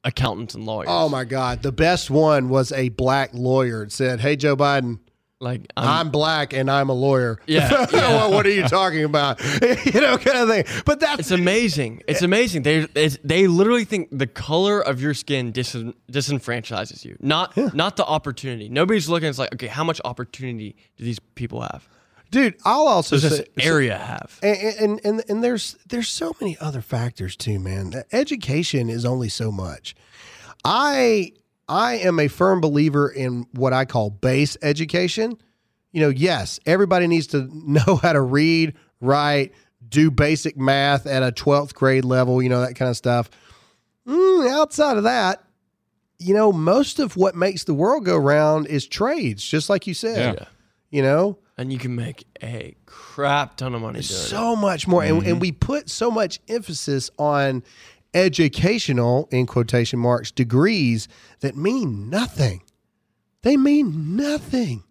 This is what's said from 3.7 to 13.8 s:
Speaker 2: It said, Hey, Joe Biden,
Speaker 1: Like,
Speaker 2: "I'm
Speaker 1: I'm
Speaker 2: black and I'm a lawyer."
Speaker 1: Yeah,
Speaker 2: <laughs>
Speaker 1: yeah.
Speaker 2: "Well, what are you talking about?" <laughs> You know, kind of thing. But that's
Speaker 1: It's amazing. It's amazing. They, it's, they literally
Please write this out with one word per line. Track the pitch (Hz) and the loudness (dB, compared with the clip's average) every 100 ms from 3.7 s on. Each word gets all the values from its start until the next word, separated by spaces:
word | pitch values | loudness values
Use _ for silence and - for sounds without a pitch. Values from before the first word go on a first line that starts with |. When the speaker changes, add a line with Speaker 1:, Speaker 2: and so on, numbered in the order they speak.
| 113 | -4
Speaker 2:
It | 104 | -10
said, | - 131 120 | -2 -2 0
Hey, | 131 147 | -2 0
Joe | 147 139 | 0 2
Biden, | 143 139 123 113 _ _ _ _ | 2 2 -2 -8 _ _ _ _
Speaker 1:
Like, | 123 123 - - | -8 -8 -8 -2
Speaker 2:
"I'm | 123 156 160 | 0 0 0
Speaker 1:
I'm | |
Speaker 2:
black | 147 156 156 143 | 0 0 0 -2
and | 135 135 | -2 0
I'm | 139 135 | 0 0
a | |
lawyer." | 127 139 131 123 110 - | 0 2 2 0 -4 0
Speaker 1:
Yeah, | 156 - | 2 4
Speaker 2:
<laughs> | 277 247 | 2 4
Speaker 1:
yeah. | - - | 2 4
Speaker 2:
"Well, | 220 220 | 4 4
what | 202 196 | 2 2
are | |
you | 202 | 2
talking | - 185 190 156 | 2 2 0 0
about?" | 151 147 143 123 135 | 0 0 0 -2 -4
<laughs> | 180 240 247 277 | 0 2 2 2
You | 214 | 2
know, | 277 247 | 2 2
kind | 254 262 | 2 2
of | 233 | 2
thing. | 214 - - - | 2 0 -4 -2
But | 294 | 0
that's | 311 294 | 0 -2
Speaker 1:
It's | 147 | 0
amazing. | 180 175 214 233 147 117 113 - | 2 2 2 0 -2 -6 -6 -4
It's | 151 | 0
amazing. | 175 202 247 170 | 2 2 2 0
They, | 139 156 156 143 | 2 2 0 0
it's, | 156 135 | 0 0
they | 143 165 190 | -2 2 4
literally | 170 208 240 | 6 4 2